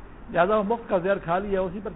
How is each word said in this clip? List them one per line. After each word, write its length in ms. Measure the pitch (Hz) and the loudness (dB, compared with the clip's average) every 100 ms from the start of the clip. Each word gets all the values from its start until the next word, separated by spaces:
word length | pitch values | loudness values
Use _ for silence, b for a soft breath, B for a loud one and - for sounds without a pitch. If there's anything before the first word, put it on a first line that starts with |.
| - - - | -16 -16 -2
لہذا 260 | 170 180 214 | 2 4 4
وہ 60 | |
مفت 260 | 202 233 233 | 2 -2 0
کا 100 | 196 | 0
زہر 200 | 175 196 | 2 0
کھا 200 | 160 175 | 0 -2
لیا، 220 | 208 190 | 0 0
اسی 200 | 190 196 | 0 -4
پر 80 | 208 | -8